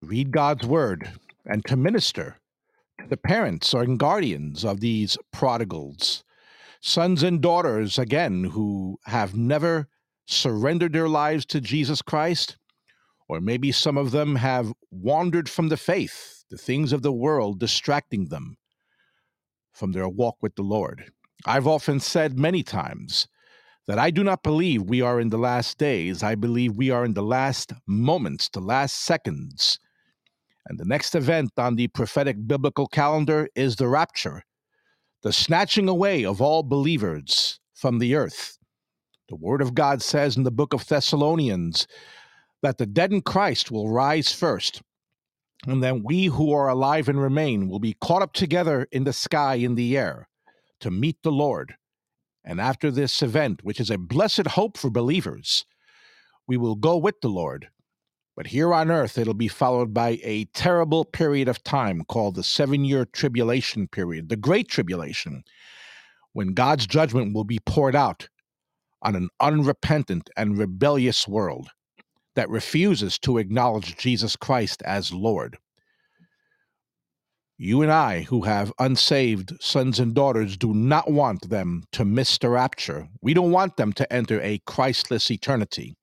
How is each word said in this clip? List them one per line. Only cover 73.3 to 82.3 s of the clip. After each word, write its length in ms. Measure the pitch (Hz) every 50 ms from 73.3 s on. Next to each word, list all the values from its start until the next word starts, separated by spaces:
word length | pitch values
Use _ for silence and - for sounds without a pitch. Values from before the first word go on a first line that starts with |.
| 127
acknowledge 640 | 117 110 92 104 123 123 123 113 110 92 - 87 -
Jesus 360 | - 127 123 107 107 107 -
Christ 480 | - - - 135 123 110 95 - - -
as 260 | - 95 101 92 - 87
Lord. 460 | 90 98 113 107 87 62 57 - - _ _ _ _ _ _ _ _ _ _ _ _ 175 _ _ _ _ _ _ _ _ _ _ _ _ _ _ _ _ _ _ _ _ _ _ _ _ _ _ _
You 240 | - 92 117 135 151
and 100 | 156 156
I, 300 | 160 151 123 98 85 85
who 220 | 85 123 120 92
have 280 | 107 104 101 101 101 - -
unsaved 720 | 131 131 131 120 - - 156 139 131 120 110 98 95 95 170 -
sons 400 | - - - 143 131 131 120 113
and 140 | 127 117 113
daughters, 420 | 143 139 139 127 113 110 101 95
do 160 | 98 117 113 107
not 380 | 107 110 127 147 151 151 -
want 400 | 151 147 143 123 104 90 - 92
them 340 | 101 104 92 87 87 87 82 - -
to 140 | - 120
miss 320 | 98 104 123 131 -